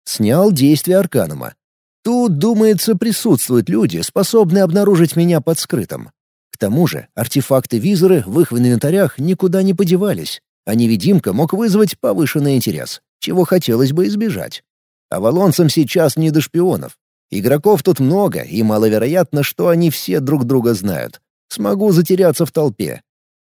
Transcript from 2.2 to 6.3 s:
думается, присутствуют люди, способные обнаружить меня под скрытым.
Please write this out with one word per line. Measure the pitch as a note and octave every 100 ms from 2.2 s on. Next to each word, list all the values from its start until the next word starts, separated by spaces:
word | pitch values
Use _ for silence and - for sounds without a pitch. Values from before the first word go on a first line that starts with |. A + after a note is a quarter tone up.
| A#3+ C#3+
думается, | G#3+ G#3+ A3 F#3+ - G3
присутствуют | A3+ - A#3 C#3 - B2 G2+
люди, | G3+ F#3+ -
способные | - - F#3 A3+ F#3 G3
обнаружить | F#3 F#3+ G3+ F3 E3 E3
меня | E3+ E3
под | E3 D#3+
скрытым. | - C#3+ F2+ C2+ A1 _ _